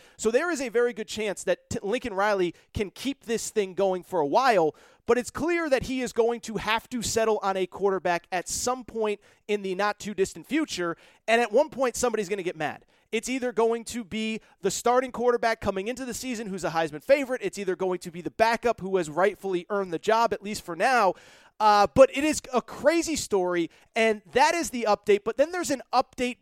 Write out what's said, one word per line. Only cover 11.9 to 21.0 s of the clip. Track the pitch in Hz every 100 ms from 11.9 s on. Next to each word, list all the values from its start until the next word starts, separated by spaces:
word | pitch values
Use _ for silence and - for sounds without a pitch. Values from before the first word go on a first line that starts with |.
| -
somebody's | 247 220 180
gonna | 202
get | 180 156
mad. | 151 107 _ _ _
It's | 220 -
either | 254 247
going | 208 226 233 226
to | 233
be | 196 214 220 220 - _
the | 196
starting | - 233 247 262
quarterback | 226 240 240 233 226
coming | 208 190 202
into | 247 262
the |
season | 214 254 220 220
who's | 185
a | 165
Heisman | 165 165 147
favorite. | - 285 262 254
It's | 196 202
either | 190 180
going | 185 180
to | 185
be | 170
the | 156
backup | - 220 233 240 220
who | 185 190
has | 156
rightfully | 151 196 185 196 180 180
earned | 202 190
the | 160
job, | - 220 233
at | 196
least | 196 214
for | - 165
now. | 220 254